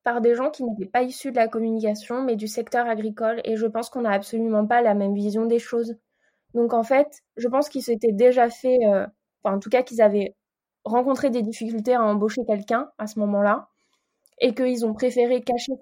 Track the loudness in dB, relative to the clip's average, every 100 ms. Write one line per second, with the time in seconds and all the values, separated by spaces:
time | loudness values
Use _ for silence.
0 | -4 0 2 2 0 -4 -6 -6 -4 -2
1 | -2 -4 -6 0 0 0 -2 -2 -2 -4
2 | -6 -6 -2 -2 -4 -8 -4 -2 -2 -2
3 | -4 -2 -2 -2 -4 -2 -2 -4 -6 -4
4 | 0 0 -2 -4 0 0 2 2 4 2
5 | 0 0 -2 0 0 0 -2 -4 -4 -8
6 | _ _ _ _ _ -2 2 2 2 2
7 | 2 -2 _ -6 -2 0 0 -4 -4 0
8 | 0 4 4 6 2 2 0 4 4 2
9 | 0 _ _ _ -4 -4 0 0 0 4
10 | 4 4 -2 -8 _ _ _ _ -2 0
11 | 2 0 0 0 -4 -6 -6 -4 0 2
12 | 2 2 0 -2 -2 -2 -2 -4 -4 -10
13 | -10 -4 -2 2 2 0 -4 _ _ _
14 | _ _ _ -2 -2 0 -2 0 -2 -2
15 | -2 2 2 2 0 -4 -4 -6